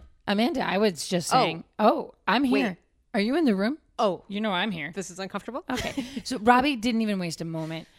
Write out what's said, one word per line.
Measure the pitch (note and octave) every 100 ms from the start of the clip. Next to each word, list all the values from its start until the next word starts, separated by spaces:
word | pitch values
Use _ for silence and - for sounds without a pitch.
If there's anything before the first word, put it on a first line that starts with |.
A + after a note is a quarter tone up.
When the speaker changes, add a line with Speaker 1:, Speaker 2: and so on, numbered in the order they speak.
| - _ -
Speaker 1:
Amanda, | G3+ A#3+ B3+
I | F3 F3+
was | G#3+ D#3 -
just | F3+ -
Speaker 2:
Oh. | C#3+
Speaker 1:
saying, | G3+ D#3+ - -
"Oh, | G#3+ D#4 - - -
I'm | A3 C4+
Speaker 2:
Wait. | C4+
Speaker 1:
here. | A#3 F3 _ _ _
Are | A3
you | G#3 D4+
in | D4
the | F#3+
room?" | G#3 D#4 _ -
Speaker 2:
Oh. | G#3+ E3+ -
Speaker 1:
You | G3+
know | A3
I'm | F3+ G#3+
here. | E3+ D3 F#3
Speaker 2:
This | F3
is | F3
uncomfortable? | F#3+ G3+ - B3+ -
Speaker 1:
Okay. | B3+ - - B3+
<laughs> | C4+
So | - B3+
Robbie | G#3+ B3 C#4 B3+
didn't | A#3 A3+
even | G#3+ G3
waste | F3 -
a | E3
moment. | E3 D#3+ D#3+ -